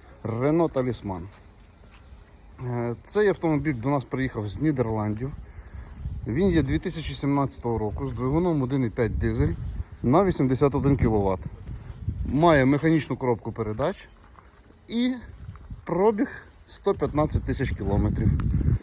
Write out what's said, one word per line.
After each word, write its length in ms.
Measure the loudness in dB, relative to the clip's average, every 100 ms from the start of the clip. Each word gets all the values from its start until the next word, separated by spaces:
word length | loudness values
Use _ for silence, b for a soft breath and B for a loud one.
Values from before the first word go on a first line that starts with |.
| b b
Renault 480 | -6 0 2 2 2
Talisman. 500 | 0 -2 -4 -6 -8 -10 -18 -20 -20 -20 -20 -20 -20 -20 -20 -20 -20 -20 -12 -6
Е, 300 | -4 -4 -6
цей 260 | -2 2 4
автомобіль 460 | 4 2 2 0
до 140 | -2 0
нас 160 | -2
приїхав 440 | -2 -2 -2 -2 -6
з 100 | -2
Нідерландів. 760 | 0 2 0 0 -2 -2 -6 -8 B B B B B B B -8 -4
Він 220 | 2 4
є 140 | 4
дві 160 | 4 0
тисячі 360 | -2 -4 -4
сімнадцятого 640 | -2 0 0 0 -2 -4 -2
року 280 | -2 -4 -6
з 60 |
двигуном 500 | -4 0 2 2 0
один 220 | 0 0
і 60 | 0
п'ять 280 | 0 0 0
дизель 360 | 0 2 0 -2 -6 B B -4
на 220 | 2 4
вісімдесят 500 | 4 2 2 4 2
один 220 | 4 2 4
кіловат. 440 | 4 4 2 -2 -6 -12 B B B B -6 -4 -2
Має 380 | 4 6 6
механічну 520 | 6 4 4 2 0 -2
коробку 360 | 0 -2 -4
передач 560 | -6 -4 -2 -2 -4 -12 -20 b b b b -20 -20 -6
і 260 | 0 0 -2 -10 -16 -16 -16 -16 -14
пробіг 640 | -4 0 2 2 -2 -6 -18 -20 -14
сто 280 | -4 -2
п'ятнадцять 500 | 0 0 0 0 0
тисяч 260 | -2 -2 -2
кілометрів. 580 | -2 0 2 2 2 2 2 B B B B